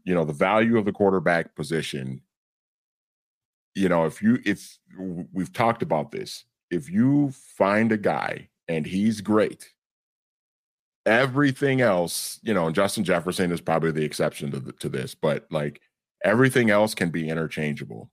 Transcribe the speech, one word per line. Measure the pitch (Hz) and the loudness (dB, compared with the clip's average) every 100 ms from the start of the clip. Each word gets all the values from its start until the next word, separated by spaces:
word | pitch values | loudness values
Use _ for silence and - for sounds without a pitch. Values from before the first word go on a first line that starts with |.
you | 92 | -2
know, | 87 78 | 0 0
the | |
value | 73 95 110 113 117 | 0 2 4 4 2
of | |
the | 98 | 0
quarterback | 95 98 95 85 85 80 | 2 2 4 2 0 -2
position, | - 73 80 - 71 65 65 _ _ _ _ _ _ _ _ _ _ _ _ _ _ _ | -8 -4 -4 -4 -8 -8 -12 _ _ _ _ _ _ _ _ _ _ _ _ _ _ _
you | 98 92 | -2 2
know, | 85 | 2
if | 80 - | 0 0
you, | 107 123 | 2 2
if | 101 95 - - _ | 0 -4 -6 -20 _
w-, | 92 95 87 78 | -12 -10 -10 -8
we've | 92 87 | -6 -4
talked | - 117 117 | 0 0 0
about | 82 78 71 | 0 -2 -2
this, | - - - - _ - | -8 -12 -14 -20 _ -6
if | 87 73 | -6 -2
you | 101 127 143 143 | 2 4 4 2
find | - - - 98 107 113 | -4 -8 0 2 4 2
a | 110 | 2
guy | 90 62 50 50 - _ - | 0 -2 -4 -8 -14 _ -6
and | 82 | -4
he's | 73 95 110 107 | -2 0 0 0
great, | 98 107 98 - - _ _ _ _ _ _ _ _ _ _ _ _ _ 104 | 2 2 2 -4 -20 _ _ _ _ _ _ _ _ _ _ _ _ _ 2
everything | 113 135 135 143 131 139 131 | 2 2 2 2 2 0 2
else, | 120 90 87 - - - | 4 2 0 -4 -10 -8
you | 110 | -2
know, | 98 82 | 0 2
and | |
Justin | 82 98 - | 2 0 0
Jefferson | 90 87 82 87 87 | 0 0 0 -2 -2
is | 85 | -2
probably | - 82 80 | -2 0 0
the | 78 | -2
exception | 76 - 76 - 73 | -4 -2 -4 -4 -8
to | 69 | -8
the, | 65 | -10
to | - 73 | -10 -8
this, | 67 65 | -6 -8
but, | - 78 69 - | -4 -2 -2 -4
like, | 78 73 - _ _ _ - | -6 -6 -8 _ _ _ -4
everything | 95 113 131 131 113 | 2 4 4 4 4
else | 104 107 | 4 2
can | - 90 | 0 -2
be | 82 78 | -2 -4
interchangeable | 80 80 - 76 71 67 55 - | -4 -4 -4 -4 -6 -10 -14 -14